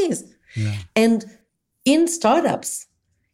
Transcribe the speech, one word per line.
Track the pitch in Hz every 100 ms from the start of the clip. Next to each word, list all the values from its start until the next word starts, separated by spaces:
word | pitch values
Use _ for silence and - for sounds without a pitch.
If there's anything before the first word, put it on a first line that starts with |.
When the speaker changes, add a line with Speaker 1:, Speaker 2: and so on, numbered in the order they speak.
| 359
Speaker 1:
is. | 185 - _ _ 113
Speaker 2:
Yeah. | 107 101 90 220
Speaker 1:
And | 226 220 - - _ _ _ _
in | 262 311 330
startups, | - 220 311 262 - - - - _ _ _ _